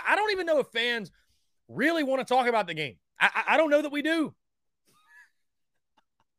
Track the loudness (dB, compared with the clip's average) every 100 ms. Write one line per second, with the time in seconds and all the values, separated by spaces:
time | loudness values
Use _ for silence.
0 | 0 0 0 -2 0 0 0 -2 -2 -4
1 | -8 _ _ _ _ _ -12 -2 0 0
2 | -2 -2 0 0 2 0 0 -4 -8 -10
3 | _ 0 0 2 2 2 4 2 2 -2
4 | 0 0 -2 -8 _ _ _ _ _ _
5 | _ -20 -20 _ _ _ _ _ _ _
6 | _ _ _